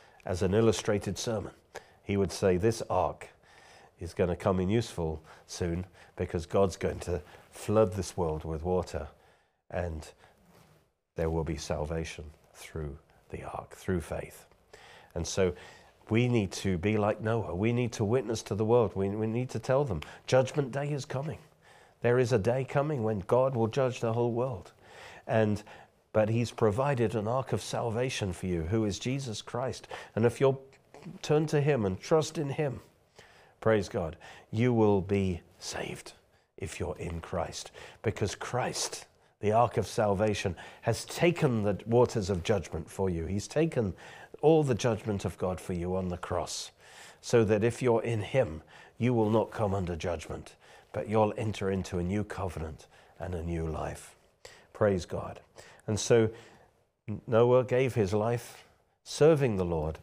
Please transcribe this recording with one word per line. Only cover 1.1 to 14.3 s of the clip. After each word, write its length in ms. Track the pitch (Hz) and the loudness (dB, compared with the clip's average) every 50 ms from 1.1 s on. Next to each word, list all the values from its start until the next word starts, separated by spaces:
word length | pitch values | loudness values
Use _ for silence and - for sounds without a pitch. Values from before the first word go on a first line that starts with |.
| 87 | -6
sermon. 360 | - - 120 110 101 82 - - _ _ _ - - - _ _ _ _ | -4 -4 -4 -4 -4 -6 -10 -14 _ _ _ -20 -20 -20 _ _ _ _
He 120 | - 101 | 0 2
would 160 | 98 98 82 | 2 2 0
say, 260 | - - - 95 90 | 0 2 4 4 4
"This 260 | 87 98 113 110 - - | 4 4 2 0 0 -2
ark 420 | - 95 92 85 73 - - - - - _ _ - - - - - - - - - _ - | -2 0 2 0 0 -2 -6 -14 -20 -20 _ _ -20 -20 -20 -20 -20 -20 -20 -20 -20 _ -12
is 140 | 90 82 - | -12 -6 0
gonna 220 | - 92 87 85 | 0 2 2 2
come 240 | - - 104 92 92 | 0 2 2 2 2
in 100 | 90 92 | 2 2
useful 540 | 107 120 117 - - 87 85 78 78 78 - - - - - | 2 0 0 -2 -4 -4 -4 -4 -4 -6 -10 -16 -20 -20 -18
soon, 400 | - - - 92 87 85 90 90 - - - - - - | -12 -8 -4 -4 -2 -2 -4 -6 -10 -14 -20 -20 -14 -8
because 300 | - 92 - - 87 78 | -8 -6 -4 -4 -6 -4
God's 320 | - - 101 98 90 - | 0 2 2 2 2 0
going 220 | - - 80 - - | -2 -4 -4 -4 -4
to 240 | - 85 87 87 - - - - - - | -6 -4 -6 -6 -6 -10 -20 -20 -20 -20
flood 440 | - - - - 104 110 110 95 95 | -18 -10 -4 2 4 4 4 4 2
this 220 | 101 87 - - | -4 -6 -4 -2
world 300 | 90 87 80 78 78 - | -2 -2 -2 -2 -4 -4
with 160 | 80 80 78 | -6 -6 -4
water, 460 | 80 90 90 90 85 - - 76 76 76 - _ _ _ _ _ _ _ _ _ _ - | -2 0 0 0 -2 -4 -6 -8 -8 -10 -16 _ _ _ _ _ _ _ _ _ _ -10
and 400 | - 90 87 85 80 78 - - - _ _ - _ _ _ _ _ - - _ _ _ _ _ _ _ _ _ - | -6 -6 -4 -4 -6 -8 -12 -14 -20 _ _ -20 _ _ _ _ _ -20 -20 _ _ _ _ _ _ _ _ _ -6
there 160 | - 82 80 | -4 -2 -2
will 120 | 82 82 78 | 0 -2 -2
be 140 | 80 78 | -2 -4
salvation 680 | 76 - - 82 76 76 78 82 82 80 - - - 76 76 - _ _ _ _ | -6 -4 -6 -4 -4 -4 -4 -4 -6 -6 -8 -10 -14 -14 -16 -18 _ _ _ _
through 460 | - - - - 80 76 71 69 - _ _ _ _ _ - | -20 -18 -14 -10 -10 -8 -8 -10 -12 _ _ _ _ _ -14
the 140 | - - - | -14 -12 -12
ark, 280 | - - - - - | -10 -12 -12 -12 -14
through 300 | - - - - 92 85 | -16 -12 -4 -2 -2 -2
faith." 440 | 80 - 87 - - - | -2 -4 -8 -8 -8 -10